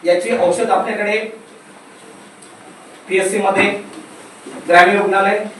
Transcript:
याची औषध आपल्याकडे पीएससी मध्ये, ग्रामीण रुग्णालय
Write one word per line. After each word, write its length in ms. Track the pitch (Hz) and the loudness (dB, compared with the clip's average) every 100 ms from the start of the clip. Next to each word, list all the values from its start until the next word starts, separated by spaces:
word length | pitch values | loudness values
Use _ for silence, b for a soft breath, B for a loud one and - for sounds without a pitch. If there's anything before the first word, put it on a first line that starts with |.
याची 340 | 165 180 214 233 | 2 0 0 0
औषध 320 | 175 170 - | 0 0 0
आपल्याकडे 680 | - 226 208 208 214 220 - - - - - - - - - - - - - - - - - - | 0 -2 -4 -4 -4 -6 -14 -20 -20 -20 -20 -20 -20 -20 -20 -20 -20 -20 -20 -20 -20 -20 -20 -4
पीएससी 300 | 185 190 208 | -2 0 0
मध्ये, 420 | 196 196 202 202 - - - - - - - - - | 0 2 0 -2 -10 -18 -20 -20 -20 -20 -18 -16 2
ग्रामीण 280 | 175 180 202 | 6 6 4
रुग्णालय 480 | 202 196 196 208 214 - | 2 2 0 0 -4 -12